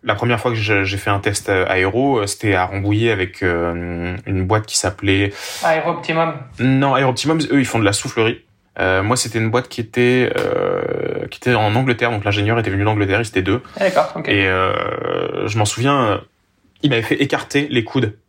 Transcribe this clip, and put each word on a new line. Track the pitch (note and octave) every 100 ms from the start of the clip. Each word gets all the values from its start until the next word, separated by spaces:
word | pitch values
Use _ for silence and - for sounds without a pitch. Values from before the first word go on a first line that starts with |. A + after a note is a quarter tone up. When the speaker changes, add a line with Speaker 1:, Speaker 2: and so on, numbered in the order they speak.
Speaker 1:
la | - G#2
première | A#2 A#2
fois | B2
que | A2+
je, | G#2+ G2+
j'ai | G2 G2
fait | A2
un | G2+
test, | G#2+ G2+ -
euh, | F#2+ F2+
aéro, | F#2 F#2+ G#2+ C#3 B2+
euh, | G2+
c'était | - A2 F#2
à | F2+
Rambouillet | G2 G2+ G#2 A#2
avec, | G2+ F2+ -
euh, | F#2 E2+ E2+ E2+ F2 E2+ F2 F#2 -
une | F#2+ F#2
boîte | G#2+ G#2+
qui | -
s'appelait | F#2 F#2 G2 G2 G2+ - - -
Speaker 2:
Aéro | E3 D#3+ E3
Optimum. | E3 - E3 E3 C#3 - -
Speaker 1:
Non, | B2 C3+ C#3 C3
Aéro | C3+
Optimum, | B2 C#3+ D#3+ C#3
eux, | C#3
ils | B2
font | A#2
de | G2+
la |
soufflerie. | G#2 C3+ A#2 A2 A#2+ _ _ _ -
Euh, | F#2 F#2+
moi, | G2+ B2+
c'était | A2+ A2+
une | A2
boîte | A#2+ B2
qui | -
était, | A2 B2 B2 B2+ B2 -
euh, | - G1+ G1+ G1+ - G1+ - - G1+
qui | -
était | B2 A#2
en | G#2+ A2
Angleterre, | C3 A2 A#2+
donc | A2
l'ingénieur | G#2 G2+ G2+ A#2
était | G#2
venu | G2
d'Angleterre, | G#2 G#2+ G2 G2+
ils | A2+
étaient | F#2+
deux. | F#2+ B2+ - -
Speaker 2:
Ah, |
d'accord, | G3 F#3 - -
ok. | -
Speaker 1:
Et, | G#2 F#2+
euh, | F#2 F#2+ G1+ G1+ - - F2 - - G#2
je | G#2+
m'en | G#2
souviens, | - C3 C#3+
euh, | A2+ G2 - _ _ _ _ _
il | D3
m'avait | A#2
fait | A2 D#3
écarter | C3+ D3+ - C#3+ D3
les | B2+
coudes. | G#2+ C3+ A2 -